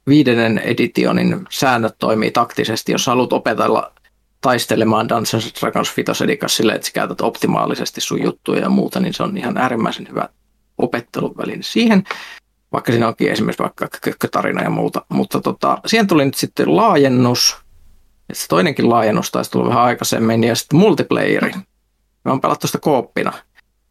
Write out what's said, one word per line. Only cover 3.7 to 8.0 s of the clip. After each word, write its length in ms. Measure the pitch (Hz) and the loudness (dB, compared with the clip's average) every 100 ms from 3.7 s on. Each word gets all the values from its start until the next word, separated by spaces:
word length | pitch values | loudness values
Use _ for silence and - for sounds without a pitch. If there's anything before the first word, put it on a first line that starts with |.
| 110 - - _ _ _ _ | 0 -2 -12 _ _ _ _
taistelemaan 680 | 127 120 - 110 110 110 113 | 0 0 0 0 2 2 0
Dungeons 240 | 117 107 113 113 | -2 0 -2 -4
and 60 | - | -6
Dragons 300 | 113 107 107 | -4 -2 -2
Fifth 280 | - - 117 | -4 -4 -2
Edicassa 340 | 107 - 110 - | -2 -2 -2 0
silleen, 180 | 113 104 | 0 0
että 120 | - | -4
sä 60 | |
käytät 280 | - 104 - | -4 -4 -2
optimaalisesti 800 | 113 - - 107 - 123 123 - | -4 -2 -2 0 -2 -4 -6 -8